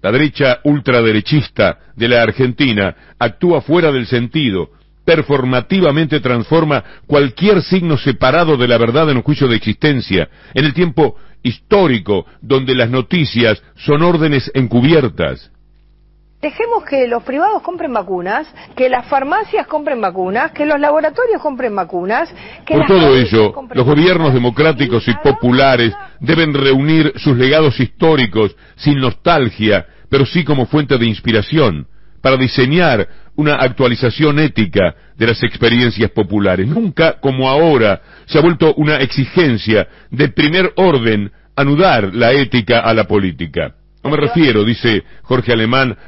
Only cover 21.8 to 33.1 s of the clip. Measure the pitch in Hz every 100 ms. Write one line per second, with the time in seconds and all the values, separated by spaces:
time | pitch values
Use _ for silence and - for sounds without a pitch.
21.8 | 175 180 180 233 330 - - - - 147
22.8 | 151 190 151 131 110 113 107 - - 127
23.8 | 123 147 175 175 160 127 120 113 156 147
24.8 | 135 117 - 107 143 135 123 127 135 127
25.8 | 120 101 - - 120 165 160 143 135 131
26.8 | 147 160 151 - 151 123 131 156 156 -
27.8 | 123 - 165 151 117 110 104 - - -
28.8 | 147 143 131 - - 165 120 - 107 98
29.8 | - - - 139 135 175 151 143 117 151
30.8 | 143 131 117 104 120 110 101 151 117 78
31.8 | 67 - - - 131 131 131 - 127 165
32.8 | 170 117 -